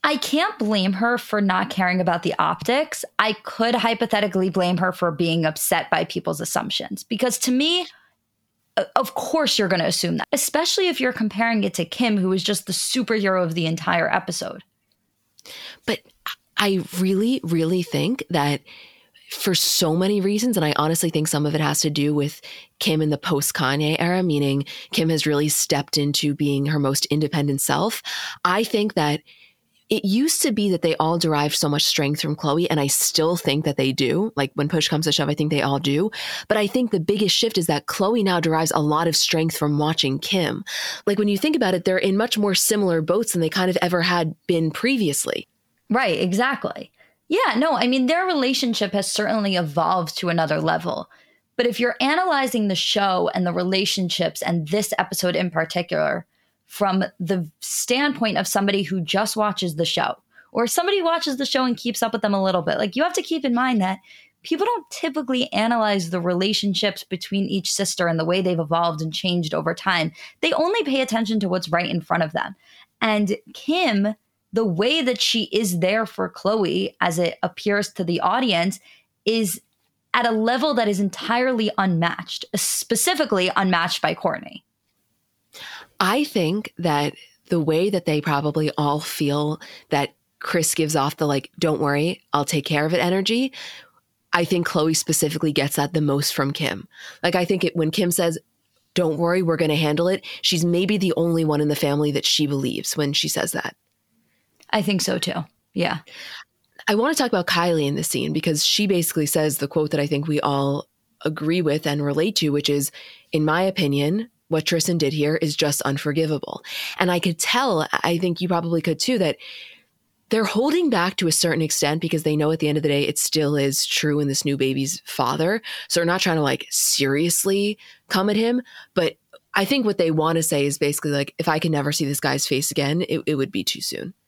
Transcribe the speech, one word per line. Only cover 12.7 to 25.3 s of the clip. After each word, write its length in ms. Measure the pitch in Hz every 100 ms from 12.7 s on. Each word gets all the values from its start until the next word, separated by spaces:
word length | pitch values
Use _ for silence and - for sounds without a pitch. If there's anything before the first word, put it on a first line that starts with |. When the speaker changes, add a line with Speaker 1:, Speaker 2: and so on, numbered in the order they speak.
Speaker 1:
superhero 720 | 180 - 254 233 220 196 185
of 120 | 175
the 120 | 165 160
entire 440 | 165 - 170 160
episode. 520 | 170 - 170 - - - _ _ _ _ _ _ _ - - - -
Speaker 2:
But 140 | - - _ _ - - _ -
I 280 | 202 190 - 175
really, 420 | 190 190 226 262
really 400 | 165 165 160 185
think 420 | 175 143 156 254 -
that 320 | 170 143 143 - - - - _ _ -
for 240 | - -
so 400 | 170 - - 170 165
many 240 | 190 202
reasons, 360 | 190 208 247 208
and 80 |
I 80 | 151 -
honestly 340 | 151 165 170
think 180 | 160 151
some 160 | 151
of 120 | 147 156
it 40 |
has 200 | 151 147
to 100 | 156
do 240 | 147 143
with 260 | 147 147 - - - - _
Kim 240 | - 156
in 80 | 151
the 80 | 156
post-Kanye 800 | - 143 143 - 135 143 151 160
era, 240 | 170 180
meaning 420 | 185 147 143 139 139 - -
Kim 180 | - 160
has 160 | 160
really 220 | 151